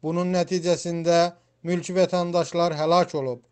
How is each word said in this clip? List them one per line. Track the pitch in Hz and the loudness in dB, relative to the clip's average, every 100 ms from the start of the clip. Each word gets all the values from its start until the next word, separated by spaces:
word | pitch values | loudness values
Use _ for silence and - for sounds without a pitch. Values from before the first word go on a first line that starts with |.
Bunun | 156 170 180 | -2 -2 0
nəticəsində | 180 170 180 170 170 175 170 165 170 175 175 _ _ | 0 0 -2 0 -2 -2 -4 2 4 2 -2 _ _
mülki | 165 180 170 185 | -4 -4 -2 0
vətəndaşlar | 180 180 175 170 160 170 170 151 | 2 2 0 0 -2 0 -2 0
həlak | 156 170 175 151 | 2 2 2 -2
olub. | 135 123 _ | -6 -8 _